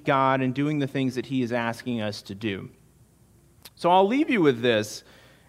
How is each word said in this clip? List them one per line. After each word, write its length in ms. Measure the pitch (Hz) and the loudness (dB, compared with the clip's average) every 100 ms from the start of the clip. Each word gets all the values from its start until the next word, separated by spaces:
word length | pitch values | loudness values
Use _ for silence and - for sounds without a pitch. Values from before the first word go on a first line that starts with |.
God 360 | 151 139 135 135 | 0 2 2 2
and 140 | 127 | 0
doing 240 | 127 147 151 | -2 -2 -2
the 80 | 135 | -2
things 300 | 139 131 123 | -2 -2 -4
that 100 | 127 | -4
he 160 | 131 | -4
is 100 | 117 | -2
asking 480 | 120 117 113 127 117 | -2 -4 -4 -6 -4
us 220 | 107 101 | -4 -8
to 120 | - 98 | -12 -8
do. 340 | 110 95 104 - _ _ _ _ _ _ _ _ - | -6 -6 -10 -18 _ _ _ _ _ _ _ _ -20
So 160 | - 175 | -2 4
I'll 160 | 185 196 | 4 4
leave 240 | 269 320 | 2 0
you 100 | 226 | 4
with 220 | 147 117 | 4 4
this, 400 | 120 110 107 - - - - _ | 2 2 -2 -8 -20 -20 -20 _